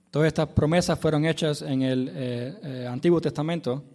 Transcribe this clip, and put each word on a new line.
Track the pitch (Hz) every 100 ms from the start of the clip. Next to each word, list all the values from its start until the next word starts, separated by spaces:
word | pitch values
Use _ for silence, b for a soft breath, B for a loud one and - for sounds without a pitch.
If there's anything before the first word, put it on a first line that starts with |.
| _
Todas | 143 156
estas | 156 151
promesas | - 151 170 175 151
fueron | 160 151
hechas | 156 151 160 147
en | 151 135
el, | 131 127 131
eh, | 165 127 120 123 196
eh, | 151 127 123
Antiguo | 123 170 170
Testamento. | 160 143 151 170 127 127 -